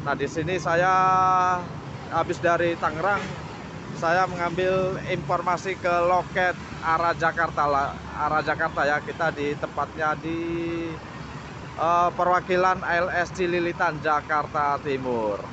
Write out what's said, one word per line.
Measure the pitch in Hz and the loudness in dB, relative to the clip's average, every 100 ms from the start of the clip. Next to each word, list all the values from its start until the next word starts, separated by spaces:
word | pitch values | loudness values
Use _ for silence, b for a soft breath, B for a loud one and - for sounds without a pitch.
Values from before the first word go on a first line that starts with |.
Nah, | 139 | -2
di | 139 139 | -2 -2
sini | 160 156 185 | -2 -2 -2
saya | 180 170 180 185 185 185 185 185 180 180 175 - - - - | 2 4 6 6 6 6 6 6 4 2 -2 -10 -12 -12 -4
habis | 165 160 170 | -2 -2 0
dari | 170 170 170 170 | 2 4 2 2
Tangerang, | 175 156 175 202 190 - - - - - - - | -2 0 0 0 -2 -10 -10 -12 -12 -12 -12 -4
saya | 165 175 185 | 2 4 2
mengambil | 180 175 170 185 190 185 190 - | 0 -2 0 2 2 0 -2 -4
informasi | 180 151 180 175 175 190 185 | -4 0 0 2 0 -2 -2
ke | 180 175 | 0 2
loket | 175 180 156 196 180 170 - 147 | 4 2 2 0 0 0 -8 -8
arah | 156 160 170 151 | 0 2 2 2
Jakarta, | 165 160 160 151 | 0 2 -2 2
la-, | 147 143 139 - - - | 2 2 0 -4 -10 -4
arah | 151 151 | 0 0
Jakarta, | 151 147 165 160 | 0 0 -2 0
ya. | 143 147 | 2 0
Kita | 143 139 165 | -2 -2 -2
di | 143 143 143 | 0 -4 -2
tempatnya | 156 - 143 - 156 151 | -6 -4 -6 -2 -2 -2
di, | 156 165 170 170 170 170 165 160 - - - - - - - - | -4 -4 -4 -4 -4 -4 -6 -8 -12 -12 -12 -12 -12 -12 -12 -2
eh, | 160 170 175 | 2 4 4
perwakilan | 170 175 180 - 180 185 185 | 2 2 2 2 2 4 2
A | 151 170 175 | 0 0 0
L | |
S | 165 165 147 | 0 -2 -2
Cililitan, | 180 175 170 165 180 156 | -2 0 0 0 -2 0
Jakarta | 147 151 135 151 139 147 143 139 | 0 0 2 0 0 0 0 0
Timur. | 151 135 131 120 110 101 95 | -2 -2 0 0 0 -2 -6